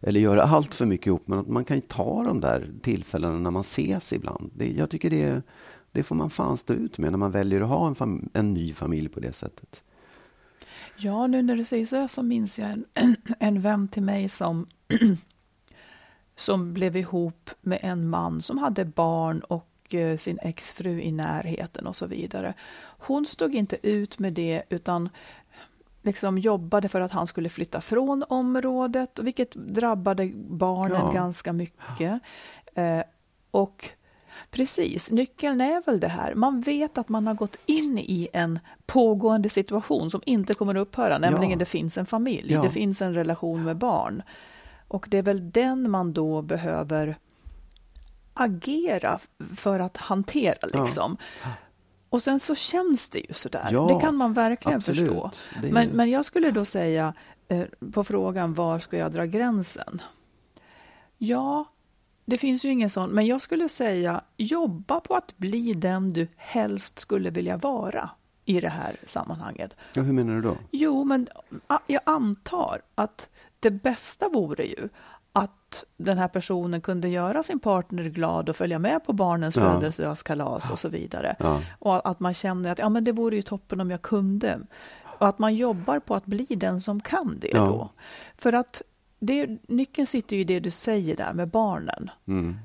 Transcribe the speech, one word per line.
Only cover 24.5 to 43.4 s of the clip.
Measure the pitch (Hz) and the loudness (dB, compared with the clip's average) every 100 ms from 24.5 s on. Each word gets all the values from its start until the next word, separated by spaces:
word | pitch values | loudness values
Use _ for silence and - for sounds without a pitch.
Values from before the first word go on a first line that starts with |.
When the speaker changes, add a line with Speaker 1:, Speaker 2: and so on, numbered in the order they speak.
| 165 - | -2 -4
Speaker 2:
utan | 175 - 175 175 - - - _ - - _ _ _ | -6 -2 -2 -2 -8 -20 -20 _ -20 -20 _ _ _
liksom | - 196 196 190 | -4 -2 0 2
jobbade | 214 202 165 208 196 | 2 2 2 0 2
för | 190 | 0
att | 180 | -2
han | 185 170 | -2 -4
skulle | - 165 | -2 -6
flytta | - 165 - | -4 -6 -6
från | - 220 269 277 285 | 0 2 2 0 0
området, | 254 254 254 262 254 254 254 254 - | 0 2 0 0 0 0 -2 -4 -4
vilket | 226 247 254 | -4 -2 -4
drabbade | - - 196 233 208 185 196 190 - | -4 -4 0 2 2 0 0 -2 -4
barnen | - 175 185 185 190 185 | -10 -2 0 2 2 2
Speaker 1:
Ja. | - | 2
Speaker 2:
ganska | 185 180 175 - | 2 0 -4 -4
mycket. | 170 170 _ - 127 165 226 - - - - - | -4 -4 _ -14 -4 -2 -2 -6 -20 -20 -20 -10
Eh, | - 170 165 - _ _ _ _ | -2 0 0 -2 _ _ _ _
och | 202 196 _ - - _ _ _ - - | 0 0 _ -18 -18 _ _ _ -20 -12
precis, | - 262 - - 175 - | -2 0 2 0 0 0
nyckeln | 226 262 - 294 262 | 0 0 -2 -2 2
är | 262 339 339 | 2 2 2
väl | 220 | 0
det | 165 | 0
här. | 175 - | -2 -4
Man | - 247 262 | 2 2 2
vet | 247 294 302 - | 0 0 0 -2
att | 233 | -2
man | 220 214 | -2 0
har | |
gått | 214 208 - - | -2 -4 -6 0
in | 311 302 233 | 0 2 -2
i | - 185 170 | -2 -2 -2
en | 175 170 165 - - - | 0 0 -2 -8 -20 0
pågående | 262 233 208 220 220 208 | 4 6 4 4 2 2
situation | - 196 208 208 277 165 | 0 0 -2 0 0 0
som | 185 - | -4 0
inte | 240 190 | 2 2
kommer | - 202 | 0 0
att | 196 196 | 0 -2
upphöra, | - 233 | 0 2
Speaker 1:
Ja. | 143 | 4
Speaker 2:
nämligen | 170 180 190 180 | 4 4 2 2
det | |
finns | 175 170 160 175 | 0 -2 -2 -4
en | 185 | -2
familj, | 226 247 240 - | 0 0 -2 2
Speaker 1:
Ja. | 151 | 2
Speaker 2:
det | 185 | 4
finns | 185 208 196 | 2 0 0
en | 190 | 0
relation | 175 165 165 | 0 0 0